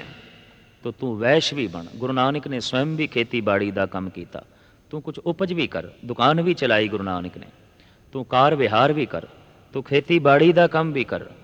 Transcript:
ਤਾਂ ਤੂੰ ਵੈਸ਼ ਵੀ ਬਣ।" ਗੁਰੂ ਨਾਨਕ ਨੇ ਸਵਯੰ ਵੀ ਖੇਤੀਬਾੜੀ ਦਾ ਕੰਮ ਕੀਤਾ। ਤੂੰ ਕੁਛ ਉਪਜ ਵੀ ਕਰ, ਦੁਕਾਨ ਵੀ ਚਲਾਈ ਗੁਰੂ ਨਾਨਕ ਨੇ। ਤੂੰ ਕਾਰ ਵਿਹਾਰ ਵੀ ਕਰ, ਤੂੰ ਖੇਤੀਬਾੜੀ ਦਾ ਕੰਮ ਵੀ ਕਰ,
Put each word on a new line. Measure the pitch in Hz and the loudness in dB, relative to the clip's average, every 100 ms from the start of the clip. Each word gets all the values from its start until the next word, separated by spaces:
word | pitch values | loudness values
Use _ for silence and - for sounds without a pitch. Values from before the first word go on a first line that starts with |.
| - - - - - _ _ _ | -8 -20 -20 -20 -20 _ _ _
ਤਾਂ | 120 | -12
ਤੂੰ | - 131 107 | -8 -6 0
ਵੈਸ਼ | 117 156 - | 4 4 2
ਵੀ | 143 107 | -4 -6
ਬਣ।" | 85 85 113 | -8 -14 -10
ਗੁਰੂ | 127 | -4
ਨਾਨਕ | 131 131 147 143 | 0 0 -2 -6
ਨੇ | 127 | -8
ਸਵਯੰ | - 127 151 160 | -4 -2 -2 -2
ਵੀ | 151 | -4
ਖੇਤੀਬਾੜੀ | 123 117 123 104 101 101 | -2 -2 -2 0 0 0
ਦਾ | 98 95 | -2 -4
ਕੰਮ | 95 92 | -4 -8
ਕੀਤਾ। | - 87 - - _ _ _ _ | -10 -14 -16 -18 _ _ _ _
ਤੂੰ | 151 | -12
ਕੁਛ | 156 - | -12 -8
ਉਪਜ | 170 165 185 | -6 -4 -4
ਵੀ | 170 120 | -2 -4
ਕਰ, | 85 - - 120 | -6 -10 -12 -8
ਦੁਕਾਨ | 117 131 165 | 0 2 2
ਵੀ | 175 | 0
ਚਲਾਈ | 170 127 107 107 | 0 2 2 0
ਗੁਰੂ | 101 | -2
ਨਾਨਕ | 98 90 90 - | -4 -6 -8 -12
ਨੇ। | - _ _ _ _ _ _ | -20 _ _ _ _ _ _
ਤੂੰ | 135 120 | -12 0
ਕਾਰ | 131 143 151 | 4 4 4
ਵਿਹਾਰ | 110 110 139 | 2 4 2
ਵੀ | 151 117 | 2 -4
ਕਰ, | 82 - - _ _ _ | -6 -12 -18 _ _ _
ਤੂੰ | 139 | -10
ਖੇਤੀਬਾੜੀ | - 143 143 170 143 143 170 | -2 0 2 2 6 6 6
ਦਾ | 170 170 | 6 4
ਕੰਮ | 160 160 | 2 -2
ਵੀ | 139 | -2
ਕਰ, | 110 90 - - | -4 -6 -8 -20